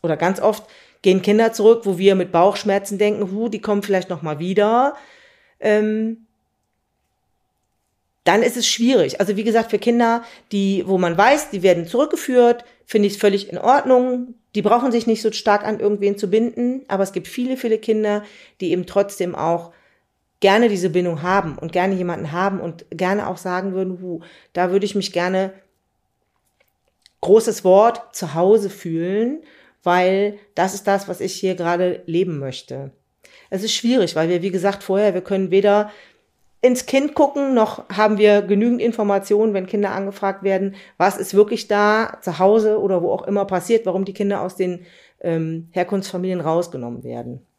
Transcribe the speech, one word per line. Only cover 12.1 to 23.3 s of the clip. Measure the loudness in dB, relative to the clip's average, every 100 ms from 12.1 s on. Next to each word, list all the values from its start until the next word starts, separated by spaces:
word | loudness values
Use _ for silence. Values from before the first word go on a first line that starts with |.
| -2 0 4 4 2 -6 _ _
finde | 0 0
ich |
es | 2
völlig | 0 0 -4
in | -4
Ordnung. | 2 2 4 2 4 -2 -6 -14 _
Die | -2
brauchen | 2 2 2
sich | 0 0
nicht | 0
so | -2
stark | -2 0 0
an | 0 -2
irgendwen | -2 0 -2 -2
zu | 0
binden. | 0 0 -2 -4 -4 -6
Aber | -4
es | -2
gibt | -4 -10
viele, | -8 -6 -4
viele | -2 -2
Kinder, | 0 0 0 -2 -6 -20 -20 _
die | -2
eben | -2 -2
trotzdem | -2 -2 -4 -6
auch | -4 -2 -2 -6 _ _ _ _ _ _ _
gerne | 4 4 4
diese | 2 0
Bindung | 0 -2 -4
haben | 0 0 -2 -8
und | -6
gerne | -2 0
jemanden | -2 -4 -6 -6
haben | -2 -2 -2
und | -8 -12 -16
gerne | -4 -2 -2
auch | -4